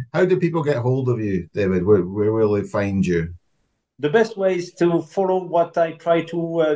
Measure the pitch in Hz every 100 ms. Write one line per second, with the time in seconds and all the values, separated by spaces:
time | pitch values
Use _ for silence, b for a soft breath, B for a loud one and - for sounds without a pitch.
0 | 127 160 180 185 170 165 147 127 117 131
1 | 123 117 107 92 80 101 95 92 90 104
2 | 90 101 104 110 107 101 95 104 101 98
3 | 87 85 82 87 _ _ _ _ _ -
4 | 147 226 220 - 190 180 175 - 175 170
5 | 151 - 190 185 175 170 170 175 165 156
6 | 175 170 165 170 165 165 156